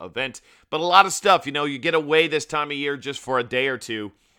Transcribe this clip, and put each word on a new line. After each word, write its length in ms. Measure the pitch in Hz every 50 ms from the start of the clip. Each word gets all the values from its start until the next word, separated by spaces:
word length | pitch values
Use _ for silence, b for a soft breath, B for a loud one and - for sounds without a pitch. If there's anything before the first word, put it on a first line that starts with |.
| -
event. 400 | 92 80 117 131 131 117 - b b b b b b
But 120 | - 156
a 40 | 165
lot 220 | 175 175 190 196
of 80 | 190 -
stuff, 320 | - - 196 185 160 -
you 60 | 139 139
know, 120 | 147 147
you 140 | 147 139 127
get 160 | 113 165 160
away 340 | 160 151 143 156 160 165 156
this 160 | 151 151 -
time 260 | - - 151 147 147
of 60 | 147
year 220 | 143 147 143 143 135
just 220 | 120 135 135 -
for 180 | - 127 131 127
a 60 | 120
day 240 | 113 127 127 131 139
or 100 | 131 117
two, 340 | - - 113 107 104 101 - b b b b